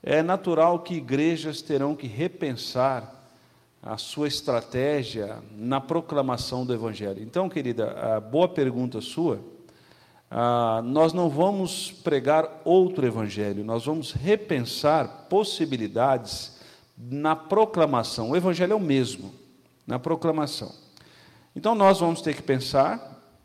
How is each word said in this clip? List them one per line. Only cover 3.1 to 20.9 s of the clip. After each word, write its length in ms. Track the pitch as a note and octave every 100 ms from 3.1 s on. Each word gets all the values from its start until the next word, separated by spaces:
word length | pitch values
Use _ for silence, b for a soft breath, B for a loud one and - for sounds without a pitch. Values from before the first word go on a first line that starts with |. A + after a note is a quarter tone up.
| - b b b b b _
a 140 | - A2
sua 320 | - - D3
estratégia 1080 | C3+ - A#2+ - B2+ C#3 D3 A#2 A2+ G2+ A2+ G#2 G#2+
na 240 | A#2 C3+
proclamação 840 | C3 E3 E3 D3 C3 B2 - B2+ B2+
do 80 |
Evangelho. 480 | A#2+ A2+ G#2+ G#2 G2
Então, 260 | A2 F3 F#3
querida, 680 | E3+ C3 A#2 A2 - A#2 A2
a 40 |
boa 280 | G#2 C3+ F3+
pergunta 520 | F3+ C3 A#2+ B2+ A#2
sua... 400 | - - E3 G2+ - - - b b b b b _
Ah, 520 | - A#2+ A#2+ A#2 A2+
nós 300 | A#2 C#3+ D#3+
não 160 | E3+ E3+
vamos 600 | C#3 F#3 G3 F#3 - -
pregar 720 | - - C#3+ B2+ D#3 D#3+ -
outro 420 | - F3+ F3+ F#3 B2+
Evangelho, 580 | A2 G#2+ G2+ G#2 G2+
nós 220 | G#2+ A2+ B2
vamos 260 | D#3+ D3+
repensar 1120 | B2+ D3 G#3+ G#3+ D3+ B2 - D3 D#3 B2 - -
possibilidades 1300 | F#3+ G#3 - D#3 B2+ G#2+ A#2 C3 C3 G#2 - - B B B B -
na 360 | A#2+ C#3 D#3
proclamação. 960 | D#3 - G#3 A3 G3 D3+ B2 A2+ - A2+
O 60 | D#3+
Evangelho 360 | F3+ E3 F3+
é 20 | G#3+
o 40 |
mesmo, 520 | F3 C3+ A#2+ - G2 - - _ _ _ -
na 120 | A#2+
proclamação. 760 | E3 E3 E3 D#3 D3 - G#2 - -